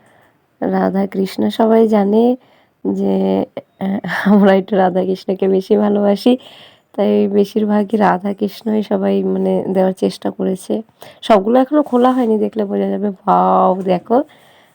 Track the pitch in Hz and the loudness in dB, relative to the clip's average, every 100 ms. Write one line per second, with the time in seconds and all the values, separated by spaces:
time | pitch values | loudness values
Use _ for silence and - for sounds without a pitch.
0 | _ _ _ _ _ _ 170 190 185 190 | _ _ _ _ _ _ -4 -2 0 -2
1 | 196 190 190 - 214 208 226 226 226 214 | -4 -4 -4 -4 -4 0 2 4 4 2
2 | 196 214 240 254 _ _ _ _ 196 196 | 2 2 2 0 _ _ _ _ -6 -4
3 | 196 190 190 190 202 - - - 190 196 | -2 0 0 -2 -4 -10 -16 -8 -6 -6
4 | 175 - 196 208 196 190 185 196 185 180 | -6 -4 2 4 6 4 2 0 0 0
5 | 185 190 - 190 190 190 185 208 208 208 | -4 -4 -6 -2 0 0 0 0 2 0
6 | 202 202 247 254 - - - _ _ - | 0 2 0 0 -4 -20 -20 _ _ -4
7 | 202 208 208 202 202 214 208 208 196 214 | 0 0 2 0 0 -2 0 0 0 0
8 | 190 180 202 196 208 - 226 214 202 196 | 2 0 -4 -6 -8 -6 -4 -4 -2 -2
9 | 196 196 190 190 190 185 - 190 185 185 | 0 0 -2 -2 0 -2 -2 0 0 0
10 | 196 - 202 190 190 185 - 214 - _ | -4 -4 -8 -6 -4 -4 -6 -6 -8 _
11 | - - - 214 202 254 262 302 285 247 | -20 -8 2 2 4 2 2 0 0 2
12 | 254 254 226 214 208 214 202 202 196 196 | 2 2 0 0 -2 -4 -4 -4 -2 -4
13 | 202 190 - 180 185 185 185 185 185 180 | -6 -4 0 2 2 2 2 0 -2 -4
14 | - 240 - _ _ _ _ | 0 -2 -2 _ _ _ _